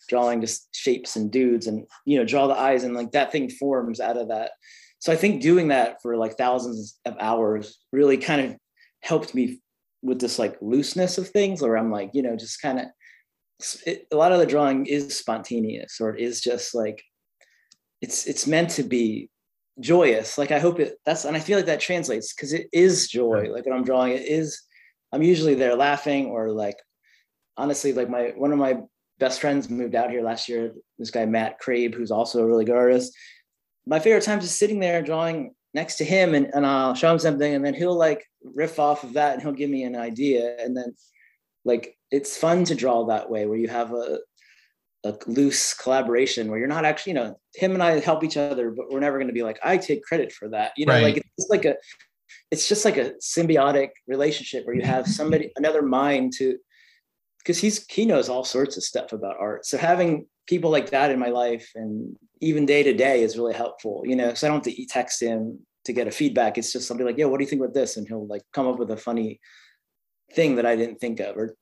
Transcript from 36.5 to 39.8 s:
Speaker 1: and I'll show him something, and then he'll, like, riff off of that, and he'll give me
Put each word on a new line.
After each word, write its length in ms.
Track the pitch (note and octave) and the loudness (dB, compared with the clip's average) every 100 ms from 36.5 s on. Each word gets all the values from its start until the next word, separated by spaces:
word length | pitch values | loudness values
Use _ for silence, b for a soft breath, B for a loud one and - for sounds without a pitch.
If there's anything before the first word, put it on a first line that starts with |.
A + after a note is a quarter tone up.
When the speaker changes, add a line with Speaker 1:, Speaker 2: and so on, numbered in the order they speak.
Speaker 1:
and 120 | C#3+ C#3 | 2 2
I'll 280 | C3+ C3 B2 | 2 2 2
show 160 | E3 | 4
him 80 | E3 | 4
something, 340 | D#3+ C#3+ D3 C#3+ | 2 2 0 0
and 100 | C#3+ | -2
then 80 | |
he'll, 220 | C#3+ F3 E3+ | 0 0 2
like, 280 | D#3+ D3 - _ | 2 2 -6 _
riff 360 | B2+ B2 D#3 D3+ | -12 -4 -4 2
off 240 | D3 D3 | 2 0
of 100 | B2+ | -2
that, 200 | C3+ D3 | 0 0
and 80 | C3 | 0
he'll 120 | D3 | -4
give 160 | C3+ C#3+ | -4 -2
me 120 | C#3 | -2